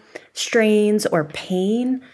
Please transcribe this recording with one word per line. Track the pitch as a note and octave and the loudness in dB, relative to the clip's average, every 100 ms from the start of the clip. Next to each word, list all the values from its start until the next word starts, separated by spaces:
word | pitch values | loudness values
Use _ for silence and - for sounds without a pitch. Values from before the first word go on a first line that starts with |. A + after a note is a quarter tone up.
| _ - - | _ -20 -18
strains | - - A#3+ G#3+ G#3+ G#3 G#3 - | -10 -2 2 4 4 4 2 0
or | E3+ | -2
pain, | D3+ - - F#3 F#3+ A3+ B3 C4 - | -2 -8 -6 -2 0 0 -2 -4 -6